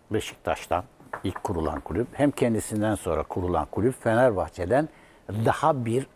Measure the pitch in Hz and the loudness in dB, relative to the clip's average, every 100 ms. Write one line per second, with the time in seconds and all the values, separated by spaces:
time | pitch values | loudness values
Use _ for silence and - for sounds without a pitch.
0 | - 104 - - - 78 - 85 - - | -4 -4 -4 -6 -2 -2 0 -2 -2 -16
1 | - - 98 - - 85 78 76 - 82 | -16 -8 -6 -6 -4 -2 -2 -4 -4 -4
2 | 123 - 143 - 123 110 - 107 107 101 | -4 2 2 2 0 0 -2 -2 0 0
3 | 92 78 - - 90 85 73 - 113 127 | -2 -2 -2 -4 0 0 -2 0 0 0
4 | 117 113 131 95 85 - 90 127 156 - | 0 4 4 2 -4 -4 0 0 0 -6
5 | - - - 104 113 - 151 143 113 120 | -20 -20 -10 0 0 2 2 2 0 -2
6 | 139 | -2